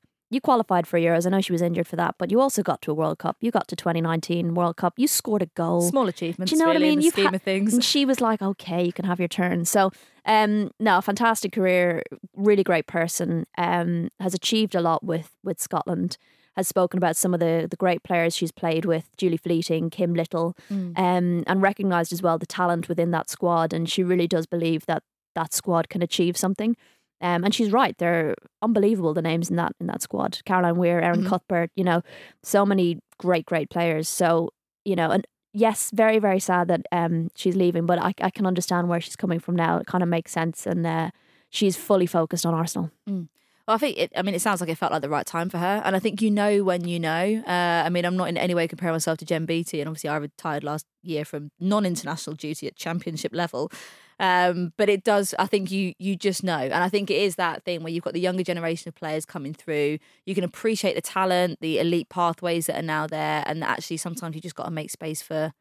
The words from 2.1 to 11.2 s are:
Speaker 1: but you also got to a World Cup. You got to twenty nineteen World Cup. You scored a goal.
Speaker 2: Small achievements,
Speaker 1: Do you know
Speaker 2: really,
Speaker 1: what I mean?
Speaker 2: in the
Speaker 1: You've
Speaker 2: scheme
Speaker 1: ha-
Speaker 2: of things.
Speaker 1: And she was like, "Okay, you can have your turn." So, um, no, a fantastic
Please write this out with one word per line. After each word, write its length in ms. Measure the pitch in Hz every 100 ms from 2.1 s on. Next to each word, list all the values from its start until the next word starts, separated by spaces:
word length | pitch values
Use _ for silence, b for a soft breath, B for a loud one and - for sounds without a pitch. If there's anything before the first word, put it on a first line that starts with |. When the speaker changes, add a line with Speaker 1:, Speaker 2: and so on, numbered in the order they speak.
| -
Speaker 1:
but 100 | 180
you 80 | 220
also 220 | 269 -
got 180 | 185 -
to 80 | -
a 20 |
World 240 | 151 156 160
Cup. 200 | 165 -
You 100 | 233
got 160 | 214 -
to 60 | 170
twenty 240 | 175 165
nineteen 540 | 165 165 - 170 170 170
World 220 | 175 170
Cup. 160 | 180 -
You 100 | 269
scored 340 | - - 208
a 60 | 170
goal. 340 | - 165 175
Speaker 2:
Small 260 | 175 269 220
achievements, 440 | - 170 175 185
Speaker 1:
Do 40 | 311
you 80 |
know 80 | 320
Speaker 2:
really, 80 | 311
Speaker 1:
what 60 | 311
I 40 |
mean? 40 |
Speaker 2:
in 60 | 302
the 60 | 311
Speaker 1:
You've 80 |
Speaker 2:
scheme 120 | - 196
Speaker 1:
ha- 60 | 190
Speaker 2:
of 60 |
things. 320 | - 190 208
Speaker 1:
And 100 | 240
she 220 | - 285 277
was 160 | 254
like, 200 | 233 220
"Okay, 420 | 196 196 - 175 175
you 80 |
can 120 | - 185
have 140 | 175
your 80 | 175
turn." 380 | - 180 175 170
So, 260 | 208 190 b b b -
um, 460 | 220 214 208 202 -
no, 200 | 220 185
a 20 |
fantastic 500 | 190 202